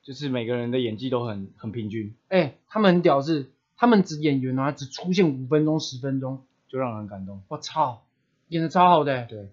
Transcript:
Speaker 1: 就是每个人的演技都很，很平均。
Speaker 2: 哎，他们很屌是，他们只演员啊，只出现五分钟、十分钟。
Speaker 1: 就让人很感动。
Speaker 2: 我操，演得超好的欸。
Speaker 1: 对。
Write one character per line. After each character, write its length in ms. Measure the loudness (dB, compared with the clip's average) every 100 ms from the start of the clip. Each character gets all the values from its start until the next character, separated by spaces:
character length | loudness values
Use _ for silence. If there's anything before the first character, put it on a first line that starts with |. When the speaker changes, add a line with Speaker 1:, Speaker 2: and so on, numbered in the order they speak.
Speaker 1:
就 100 | -16
是 140 | -8 -4
每 180 | -2 -2
个 120 | -2
人 120 | 0
的 100 | -2
演 180 | -2 -4
技 120 | -2
都 160 | -2 -2
很， 240 | -6 -10 _
很 160 | -10
平 180 | -8 -6
均。 240 | -6 -8 -12 _
Speaker 2:
哎， 300 | 0 0 -6 _
他 140 | 2
们 120 | 4
很 80 | 6
屌 200 | 4 4
是， 300 | 2 -2 -4 _ _ _
他 100 | 4
们 160 | 6
只 160 | 4 -2
演 200 | 0 0
员 180 | 0 -2
啊， 140 | -2
只 120 | -4 -12
出 280 | -10 -2
现 160 | 2 2
五 180 | 0 0
分 160 | 2
钟、 160 | 2 0
十 180 | -4 -8
分 200 | -4 -4
钟。 260 | -4 -10 _ _ _
Speaker 1:
就 100 | -6
让 120 | -4
人 100 | -6
很 80 | -10
感 180 | -12 -12
动。 160 | -14 -12
Speaker 2:
我 100 | -12
操， 460 | -8 -2 -2 -4 _ _ _ _ _
演 120 | -4
得 60 | 0
超 220 | 6 6
好 160 | 6 4
的 80 | -2
欸。 120 | -6
Speaker 1:
对。 200 | -12 -16